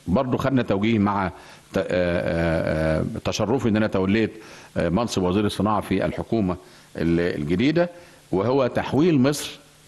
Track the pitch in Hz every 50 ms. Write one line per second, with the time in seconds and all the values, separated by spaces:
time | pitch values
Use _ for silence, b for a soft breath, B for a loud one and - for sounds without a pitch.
0 | - 82 87 123 139 127 120 - - 135 139 123 117 - 104 98 104 113 117 107
1 | 98 104 101 101 95 92 - - - - - - - - - 98 95 - - 90
2 | 90 87 85 - - - 85 82 85 82 80 82 - - 82 78 80 80 78 82
3 | 87 85 - 90 - 98 92 - 107 95 127 135 127 117 101 107 107 104 - 98
4 | 92 95 101 113 110 101 - - B B B B B B B 92 87 85 85 104
5 | 120 110 - 98 92 90 90 104 104 98 - - 95 107 107 98 90 - 95 98
6 | - 85 - - 85 - 113 113 101 90 87 - B B B B B B B -
7 | 80 82 85 85 85 90 - - 76 73 90 92 123 147 160 170 175 175 B B
8 | B B B B B B - 92 98 120 131 139 127 120 - 107 - - - 131
9 | 160 185 160 131 123 143 151 - - - - - - - - - -